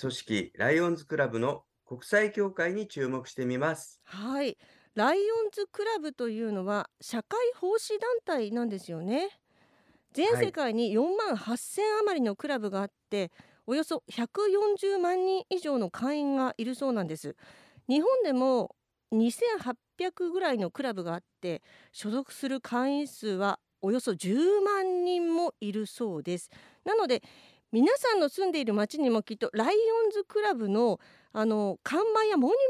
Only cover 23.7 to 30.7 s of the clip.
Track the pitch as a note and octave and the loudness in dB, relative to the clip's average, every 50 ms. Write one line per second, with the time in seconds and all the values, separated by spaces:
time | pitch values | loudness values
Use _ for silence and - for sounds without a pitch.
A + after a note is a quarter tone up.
23.7 | _ _ - G3 A3+ B3+ - B3 F#3+ E3 - F3+ G#3 C4+ D#4+ F#4 G4+ G#4 G4 G4+ | _ _ -2 0 0 0 0 -2 -2 -2 0 0 2 4 4 4 4 4 4 2
24.7 | G#4 G4 F#4+ F#4 F#4 F4+ F4 F4+ F4+ F4 E4+ E4+ E4 E4 F4 D#4+ - - A3 G#3 | 2 2 0 0 0 0 2 2 2 2 2 2 2 2 0 -2 -4 -4 -6 -4
25.7 | G3 A3 G#3+ - - - A#3+ G#3+ F3 D3+ C#3+ F3+ F3+ F3 - - - - - - | -2 -2 -4 -6 -6 -6 -4 -4 -4 -4 -4 -4 -4 -4 -6 -10 -20 -20 -20 -20
26.7 | - _ - F4 G#4 A4+ G4 C4+ B3+ - - - - - - - - _ _ _ | -20 _ -4 0 2 2 4 2 2 0 -2 -6 -20 -20 -20 -20 -20 _ _ _
27.7 | - A3+ C4 F#4 C5 C#5 - B4 A4+ F#4+ D#4 C#4 - - F#4+ F#4 E4 D#4 C4+ A3 | 2 4 6 6 4 4 4 2 4 4 4 2 0 0 -2 0 0 0 0 0
28.7 | G3+ G#3 G#3 - - D4+ D4 B3+ A3+ A3 G#3 - A3 - A#3 - - G#3+ A3+ D4 | 2 0 0 0 0 0 2 2 2 2 0 -4 -6 -4 -4 -4 0 0 2 2
29.7 | G4+ G#4+ A#4 A4 A4 A#4 A4+ G#4 G4+ G#4 G4 - - G#4 G#4+ G#4 F#4 A#3+ A3 G3 | 4 4 4 4 4 2 2 2 0 -2 -4 -2 -2 0 0 0 0 0 0 0